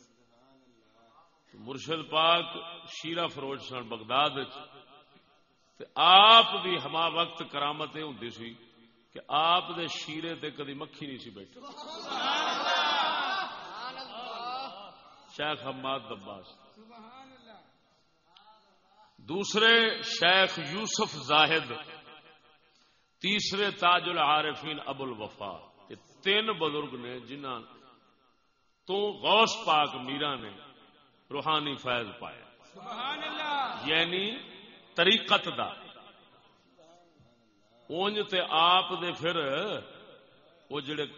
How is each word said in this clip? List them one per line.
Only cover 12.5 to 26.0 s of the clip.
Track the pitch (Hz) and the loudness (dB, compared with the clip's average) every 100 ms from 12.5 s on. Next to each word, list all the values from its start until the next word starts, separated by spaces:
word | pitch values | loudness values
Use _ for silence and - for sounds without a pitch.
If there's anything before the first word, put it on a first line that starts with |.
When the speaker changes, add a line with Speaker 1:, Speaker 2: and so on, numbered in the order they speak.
| - - - 302 - - - 359 392 370 - - 202 240 262 262 214 247 226 240 254 269 196 196 - - - - - | -2 0 0 0 0 0 0 -2 -4 -6 -10 -14 -12 -12 -12 -14 -14 -12 -10 -10 -10 -10 -14 -18 -20 -20 -20 -20 -8
Speaker 1:
شیخ | 151 139 131 | -6 -4 -8
حماد | 131 135 135 | -8 -6 -6
دباس۔ | 117 110 104 98 90 - - - 220 233 220 254 262 262 226 196 _ _ _ _ _ _ _ _ 208 220 _ _ _ _ - _ 120 | -8 -14 -12 -14 -16 -20 -20 -20 -20 -20 -20 -20 -20 -20 -20 -20 _ _ _ _ _ _ _ _ -20 _ _ _ _ _ -20 _ -8
دوسرے | 175 196 214 226 233 226 220 | -6 -2 4 6 6 4 0
شیخ | - - 170 190 185 - | -6 2 4 6 4 0
یوسف | 147 185 220 - 214 | -6 -6 -4 -4 -4
زاہد، | 156 127 147 151 160 131 120 151 165 - 156 160 160 _ _ _ _ _ _ _ _ | -4 2 6 6 4 -2 -10 -12 -16 -20 -20 -20 -20 _ _ _ _ _ _ _ _
تیسرے | - 208 - 196 202 | -2 -2 -2 -2 -2
تاج | - 175 175 165 | 2 4 4 2
العارفین | 170 147 151 151 143 151 147 123 | 0 4 4 2 -4 -8 -10 -8
ابو | 135 | -6
الوفا۔ | 135 110 104 - 101 82 - _ - | -6 -8 -10 -10 -12 -12 -16 _ -20
یہ | 107 | -20